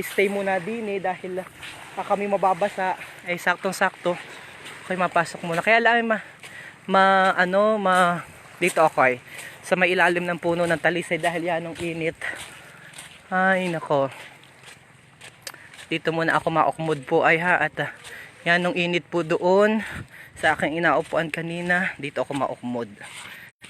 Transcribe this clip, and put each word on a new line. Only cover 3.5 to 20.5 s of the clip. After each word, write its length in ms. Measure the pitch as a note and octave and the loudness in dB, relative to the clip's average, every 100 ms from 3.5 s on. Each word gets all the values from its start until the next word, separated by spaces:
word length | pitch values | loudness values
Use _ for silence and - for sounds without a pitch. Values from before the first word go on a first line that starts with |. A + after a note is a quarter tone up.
| F3 G3 F3+ F#3+ - F3 F3 - - - - - - | 0 -2 0 -2 0 -4 -4 -8 -18 -18 -18 -18 -18
Okay, 140 | - F3+ | -8 -2
mapasok 420 | F3 F3 D#3+ - F3 | 2 2 0 -6 -4
muna. 160 | E3 | -2
Kaya 180 | G#3 A#3 | 4 4
lang 220 | A#3 A#3 | 6 2
ma-, 220 | A3+ G#3 - - - - - - - | 2 -4 -6 -20 -20 -18 -20 -16 2
ma-, 480 | F#3+ F#3+ F#3+ F#3+ E3+ | 6 6 6 4 4
ano, 400 | F3+ F#3+ G#3+ A3 | 2 4 2 2
ma-, 480 | F#3+ F#3 F3 E3+ - - - - | 4 4 4 2 -8 -18 -20 -4
dito 240 | E3+ F3 | 0 4
ako 260 | D#3 - C3 | 4 6 2
ay 140 | B2 - - - - | 2 -8 -16 -16 -16
sa 160 | - F3+ | -2 2
may 160 | F3+ | 2
ilalim 320 | F3+ F3 F3 F3 | 4 4 2 -2
ng 160 | E3+ | -2
puno 240 | F3 E3+ F3 | -2 0 0
ng 160 | E3 | 2
talisay 400 | E3 E3+ - E3 | 0 0 -4 -2
dahil 260 | E3+ E3+ F3 | -2 -2 -2
yan 160 | E3 E3+ | -4 -6
ang 80 | D#3+ | -8
init. 380 | E3+ E3 D#3+ - - - - - - - - - - - - | -6 -4 -6 -6 -10 -10 -14 -18 -20 -20 -20 -20 -20 -20 -6
Ay, 400 | F#3 F#3 F#3 F3+ | 0 2 2 0
nako. 400 | D#3+ - D3 C3+ - - - - - - - - - - - - - - - - - - | -4 0 0 0 -4 -18 -20 -20 -20 -20 -20 -20 -20 -20 -20 -20 -18 -18 -18 -20 -20 -8
Dito 240 | E3 E3 D#3+ | -4 -2 -2
muna 240 | E3 D3 | 0 0
ako 80 | E3 D#3+ | 2 2
maukmod 480 | - - D#3+ D3+ | 2 0 -2 -4
po 240 | C3 E3 C#3 | 0 2 4
ay 80 | E3 | 4
ha. 240 | F3 F3 D3+ | 2 2 0
At, 80 | - | -4
ah, 140 | C#3+ - - - - - E3+ | -8 -8 -18 -18 -20 -8 0
yan 160 | F3 | 2
ang 100 | F3+ | 2
init 320 | F3 F3 E3+ - | 0 0 -2 -2
po 220 | F3 D#3+ | -4 0
doon 560 | E3+ F3 F#3+ G#3 A3 G3 - - - - - | 0 4 6 4 2 -2 -12 -14 -18 -20 -2
sa 160 | D#3+ | 0